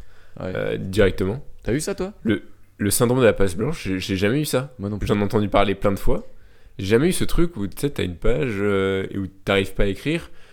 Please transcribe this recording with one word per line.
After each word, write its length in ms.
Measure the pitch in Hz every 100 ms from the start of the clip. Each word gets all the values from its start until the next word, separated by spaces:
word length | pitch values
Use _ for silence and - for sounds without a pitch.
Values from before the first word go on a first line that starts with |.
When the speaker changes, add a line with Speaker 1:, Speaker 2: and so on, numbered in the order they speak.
| - - - -
Speaker 1:
Ouais. 100 | 92
Speaker 2:
euh, 240 | 104 104 110
directement. 640 | 104 98 98 - 95 127 - -
Speaker 1:
T'as 100 | -
eu 80 | 131
ça, 140 | 175 196
toi ? 180 | 185 -
Speaker 2:
Le, 200 | 156 101 - - - -
le 140 | 101
syndrome 280 | - 120 127
de 60 | 113
la 80 |
page 240 | - 98 85
blanche, 260 | 123 156
j'ai, 160 | 101 95
j'ai 160 | 95 95
jamais 240 | 101 139
eu 60 | 147
ça. 280 | 127 139 -
Speaker 1:
Moi 100 | 101
non 80 | 104
plus. 60 | 98
Speaker 2:
J'en 140 | 104
ai 20 |
entendu 260 | 101 107 101
parler 260 | 101 101 98
plein 160 | 104
de 80 | 98
fois. 260 | - - - - - - - -
J'ai 60 | 95
jamais 240 | 113 165
eu 20 |
ce 140 | 180 107
truc 320 | - 170 110
où, 100 | 101
tu 60 | -
sais, 120 | 143
t'as 160 | - 92
une 100 | 85
page, 380 | 110 123 139 98
euh, 460 | 101 98 95 95 95
et 60 | 101
où 100 | 95
t'arrives 460 | - - 98 95
pas 100 | -
à 40 | 101
écrire. 440 | 95 143 165 - - -